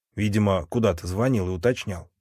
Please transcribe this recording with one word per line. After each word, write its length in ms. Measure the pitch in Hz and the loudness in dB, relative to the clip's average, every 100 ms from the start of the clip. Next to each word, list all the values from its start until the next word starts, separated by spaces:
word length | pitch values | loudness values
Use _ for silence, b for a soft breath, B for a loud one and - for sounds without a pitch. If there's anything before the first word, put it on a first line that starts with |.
| _ 110 | _ -4
Видимо, 500 | 107 107 104 92 82 | 0 2 2 2 0
куда-то 400 | 120 110 82 87 | 0 2 0 -2
звонил 420 | 95 131 117 90 | -2 0 0 -2
и 20 | |
уточнял. 580 | 92 117 127 104 87 - _ | 0 0 0 -4 -10 -14 _